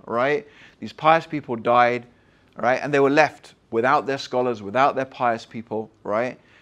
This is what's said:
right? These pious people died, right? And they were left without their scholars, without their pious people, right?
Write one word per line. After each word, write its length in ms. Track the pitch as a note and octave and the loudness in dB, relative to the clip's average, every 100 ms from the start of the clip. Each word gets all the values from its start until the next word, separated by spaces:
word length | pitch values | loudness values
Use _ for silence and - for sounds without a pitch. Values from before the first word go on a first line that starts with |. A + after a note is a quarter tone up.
right? 420 | - A#2 C3+ D3 - - - _ | -6 -2 0 -2 -4 -18 -20 _
These 140 | A2 | -16
pious 340 | - D#3 E3 D#3+ | -2 2 2 0
people 300 | D3 - A#2 | -8 -6 -4
died, 500 | A#2+ B2 B2 B2 A#2+ _ _ _ _ - | 2 4 4 0 -8 _ _ _ _ -4
right? 220 | A2+ B2+ | -2 -2
And 100 | C#3 | 0
they 80 | C#3+ | 2
were 100 | C#3 | 4
left 440 | D3 C#3+ - - _ _ | 4 2 -2 -20 _ _
without 340 | A2+ B2 D3 | -2 2 0
their 140 | A2 C3+ | -2 -8
scholars, 440 | - B2+ B2 A2 | -4 -2 -2 -4
without 320 | G2+ A2+ - | -4 0 0
their 120 | B2+ C3+ | 0 -6
pious 400 | - B2 A2+ - | -4 -2 -2 -6
people, 440 | A#2 A2 A2 A2 _ | -16 -8 -8 -8 _
right? 340 | F#2 G#2 B2 - _ _ | -6 -4 -4 -8 _ _